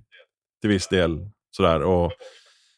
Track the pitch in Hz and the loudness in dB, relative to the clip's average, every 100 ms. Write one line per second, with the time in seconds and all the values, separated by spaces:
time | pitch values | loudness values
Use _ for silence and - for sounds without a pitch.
0 | - - _ _ _ _ 107 98 - 95 | -18 -20 _ _ _ _ -2 -2 0 0
1 | 85 82 98 - _ - 90 80 80 90 | 0 -2 -10 -20 _ 0 2 2 0 0
2 | 85 - - - _ _ _ | 0 -6 -18 -20 _ _ _